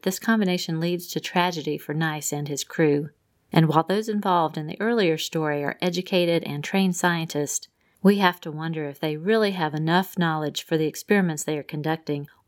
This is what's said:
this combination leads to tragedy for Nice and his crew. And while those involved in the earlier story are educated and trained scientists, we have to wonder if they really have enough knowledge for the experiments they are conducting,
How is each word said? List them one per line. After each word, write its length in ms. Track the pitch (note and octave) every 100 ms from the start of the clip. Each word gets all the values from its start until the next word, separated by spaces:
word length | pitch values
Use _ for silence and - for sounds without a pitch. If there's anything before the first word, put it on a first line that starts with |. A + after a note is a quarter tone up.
this 160 | F#3+ F#3
combination 600 | - A3+ G3 F3+ - D#3+
leads 260 | E3+ F3 F3
to 120 | -
tragedy 580 | - F3+ F3+ E3 D3+ D3
for 160 | -
Nice 380 | D3+ D#3+ D3+ -
and 160 | D3 D3
his 160 | C#3+
crew. 460 | - - D#3+ C#3+ D3+ - _ _ _
And 160 | D3 D#3+
while 160 | D#3
those 240 | E3 G3 A3+
involved 500 | G#3 G3+ F3 D#3 D#3+
in 80 | D3+
the 120 | -
earlier 360 | A3 A#3 F3+ D#3
story 460 | - E3 D#3 D3
are 160 | C#3+ -
educated 640 | F3+ F3 - F#3 F3 E3+
and 200 | - C#3+
trained 340 | D3 G3 F#3+ F3
scientists, 720 | F3 E3+ E3 D3 D3 - - _ _ _
we 160 | F#3+ G3+
have 220 | F#3 F3
to 100 | E3
wonder 380 | D3+ D#3+ D#3+ D3
if 100 | C#3
they 180 | D#3 D3+
really 360 | F3 A3 G#3
have 220 | F#3 D#3
enough 440 | D#3 D#3 F3 D3+ -
knowledge 460 | E3+ D#3 D3+ C#3+
for 120 | - D#3+
the 100 | D#3
experiments 580 | - - G#3 F3+ D3+
they 120 | - D3+
are 60 |
conducting, 680 | - D#3 D#3 D#3+ - D3 C#3+ _